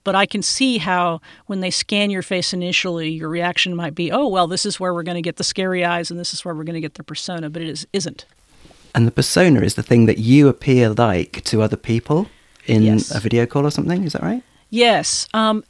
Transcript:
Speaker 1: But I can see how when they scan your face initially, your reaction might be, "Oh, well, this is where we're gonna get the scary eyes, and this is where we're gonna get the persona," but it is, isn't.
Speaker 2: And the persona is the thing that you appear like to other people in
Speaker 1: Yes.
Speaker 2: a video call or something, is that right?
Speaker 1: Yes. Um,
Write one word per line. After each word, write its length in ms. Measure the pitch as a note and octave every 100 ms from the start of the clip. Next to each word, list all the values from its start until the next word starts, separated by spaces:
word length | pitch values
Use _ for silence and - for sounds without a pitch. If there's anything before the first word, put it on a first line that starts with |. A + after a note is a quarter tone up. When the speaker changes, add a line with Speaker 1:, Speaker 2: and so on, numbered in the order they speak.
| -
Speaker 1:
But 100 | F#3+
I 100 | G3
can 160 | G#3
see 360 | F3 - C4+ A#3
how 420 | D#3+ F3+ F3 E3 - - -
when 120 | G3
they 100 | F#3
scan 400 | - - G#3 G#3
your 120 | F#3+
face 320 | - F#3+ F3
initially, 560 | F#3 F3 F3+ F#3 E3+ D#3+
your 180 | D#3+ D#3
reaction 480 | E3+ F3 F3 F3+ F3
might 180 | E3 D#3
be, 140 | E3+
"Oh, 180 | A3 G3
well, 200 | F#3+ E3+
this 180 | F#3 G#3
is 140 | -
where 140 | F#3
we're 100 | F3
gonna 180 | E3+ F3
get 140 | E3+ D#3+
the 80 |
scary 400 | - - F#3+ F#3
eyes, 260 | F3 F3 E3
and 80 | F3
this 160 | F3
is 120 | - F3+
where 100 | D#3
we're 80 |
gonna 160 | D#3+ E3
get 140 | D3+
the 100 | -
persona," 460 | - D3+ - F3 D#3
but 120 | E3
it 60 | E3
is, 180 | D3+ -
isn't. 340 | G3 E3+ - - _ _ _ - _ _ -
Speaker 2:
And 100 | A#2
the 60 |
persona 480 | - C3+ - F3+ B2+
is 140 | G#2 -
the 80 |
thing 220 | - A#2+ A2+
that 120 | G#2+
you 300 | A2 C#3 C#3+
appear 400 | - - B2+ A#2+
like 540 | G#2 A#2 F#2 - - -
to 160 | A2
other 140 | G#2+ G2+
people 520 | - A2+ - D3+ G#3+ - _ _ -
in 180 | A2
Speaker 1:
Yes. 280 | G#2+ G#2+ -
Speaker 2:
a 80 | A2+
video 260 | G#2 A#2 A#2+
call 200 | C#3+ C#3+
or 60 |
something, 320 | C#3+ D#3+ F3 F3+
is 80 |
that 100 | -
right? 200 | F3 A#3+ - _ _
Speaker 1:
Yes. 580 | A3 A#3+ F#3+ - - -
Um, 300 | A3 A3 G#3+ -